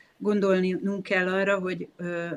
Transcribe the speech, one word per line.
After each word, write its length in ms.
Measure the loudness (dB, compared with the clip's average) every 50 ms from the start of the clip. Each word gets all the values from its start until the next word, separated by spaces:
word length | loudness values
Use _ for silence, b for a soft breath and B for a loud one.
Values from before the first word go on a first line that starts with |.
| b b b -6
gondolnunk 840 | -2 0 2 2 4 4 4 4 4 2 0 0 -2 -2 -4 -4 -4
kell 260 | -2 0 0 2 2
arra, 300 | 0 0 2 2 2 0
hogy, 300 | 0 -2 -6 -6 -8 -12 _
ö, 300 | -10 -8 -6 -4 -4 -4 -6 -8